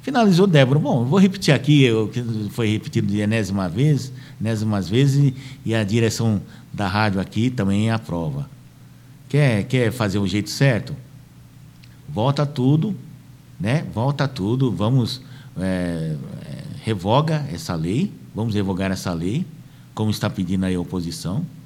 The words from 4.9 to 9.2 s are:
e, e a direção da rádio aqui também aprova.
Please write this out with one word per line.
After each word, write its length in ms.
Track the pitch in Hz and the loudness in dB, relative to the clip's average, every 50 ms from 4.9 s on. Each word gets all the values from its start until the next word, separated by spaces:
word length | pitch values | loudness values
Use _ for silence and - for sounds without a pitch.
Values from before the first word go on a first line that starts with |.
| 101 127 143 143 135 143 143 | 2 4 4 4 4 4 2
e, 80 | 139 135 - - - - - - | 2 0 -2 -14 -18 -18 -10 -4
e 60 | 107 | -2
a 120 | 113 113 110 | 0 0 0
direção 560 | 92 107 120 117 113 110 - 113 113 107 95 - - - - - - | 2 2 2 2 2 0 0 0 0 0 0 -2 -8 -18 -20 -20 -14
da 160 | - - 104 92 | -6 -4 -4 -2
rádio 320 | 95 104 110 107 95 98 | 0 2 0 2 0 -2
aqui 280 | 90 - - 107 113 127 | -4 -2 -2 -2 0 0
também 440 | 123 123 101 98 98 101 107 113 | 0 0 0 0 2 2 2 0
aprova. 580 | 113 113 113 - 87 85 82 78 67 71 71 - - - - - - - - - - - - - - - | 0 -2 -4 -6 -6 -4 -4 -4 -6 -6 -8 -10 -12 -20 -20 -20 -20 -20 -20 -20 -20 -20 -20 -20 -20 -20